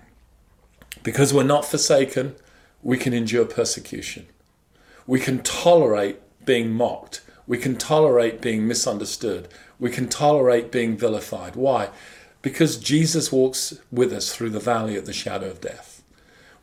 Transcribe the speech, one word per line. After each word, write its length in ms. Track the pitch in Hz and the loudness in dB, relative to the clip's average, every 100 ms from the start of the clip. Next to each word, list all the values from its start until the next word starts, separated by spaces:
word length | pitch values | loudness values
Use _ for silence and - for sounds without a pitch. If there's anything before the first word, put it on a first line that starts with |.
| _ _ _ _ _ _ _ _ - - | _ _ _ _ _ _ _ _ -20 -10
because 320 | 120 127 143 | -6 0 4
we're 80 | 139 | 4
not 220 | 131 147 | 4 2
forsaken, 720 | - 147 - 143 135 131 135 - _ _ _ _ | 0 -2 2 4 2 -2 -6 -10 _ _ _ _
we 140 | - 123 | -2 0
can 160 | 131 | 0
endure 320 | 120 110 120 | 0 0 2
persecution. 840 | 110 - 113 - - - - - - _ _ _ _ _ _ - - | 0 0 -2 -4 -10 -12 -12 -14 -18 _ _ _ _ _ _ -20 -2
We 140 | 131 | 0
can 220 | 135 127 | 0 -2
tolerate 760 | - - 175 175 131 104 101 - _ _ | -4 0 6 6 6 2 0 -4 _ _
being 260 | - 120 113 | 0 0 0
mocked. 480 | 113 117 - - - - - - | 0 -2 -2 -12 -18 -20 -20 -6
We 120 | 120 | -4
can 180 | 135 120 | -2 -4
tolerate 640 | - 156 156 120 117 113 | 0 4 6 4 2 -2
being 260 | 120 110 110 | -2 0 0
misunderstood. 840 | 113 131 104 104 - 113 90 - - - _ | 0 -2 -4 -8 -6 -4 -6 -10 -20 -20 _
We 120 | 120 | -6
can 180 | 131 123 | -4 -6
tolerate 600 | - 147 151 127 120 117 | 2 4 6 6 4 2
being 260 | 127 113 104 | -2 -2 0
vilified. 600 | 117 104 - 95 87 120 | -2 -2 -6 -10 -10 -2
Why? 320 | 135 117 101 - - - - _ | 0 0 -2 -10 -20 -20 -20 _
Because 340 | 135 - 156 120 | -10 0 0 0
Jesus 560 | 104 151 160 160 - | 0 2 2 0 0
walks 420 | 131 131 131 - - _ | 2 2 0 -8 -10 _
with 200 | 123 123 | 0 0
us 200 | 104 - | 0 -6
through 180 | - 117 | -6 -6
the 100 | 107 | -4
valley 360 | 120 113 110 101 | -2 -2 -2 -6
of 100 | - | -6
the 60 | |
shadow 360 | 95 104 98 98 | -8 -8 -8 -8
of 120 | - | -10
death. 420 | - - - - _ _ _ _ - _ | -12 -12 -20 -20 _ _ _ _ -20 _